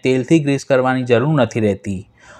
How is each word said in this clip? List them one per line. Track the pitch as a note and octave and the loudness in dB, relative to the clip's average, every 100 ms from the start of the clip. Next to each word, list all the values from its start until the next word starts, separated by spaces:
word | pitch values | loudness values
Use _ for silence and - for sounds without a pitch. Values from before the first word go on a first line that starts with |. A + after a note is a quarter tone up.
| B2+ | -2
તેલથી | C3 B2 E3 C#3+ | 0 2 0 2
ગ્રીસ | C#3 - | -2 0
કરવાની | C3 B2+ C3 B2 | 0 0 -2 0
જરૂર | A#2 D3 D3+ | 0 2 0
નથી | A2+ A#2+ G#2+ | 0 0 -2
રહેતી. | F#2+ G2+ F#2+ - _ - | -2 -6 -10 -12 _ -20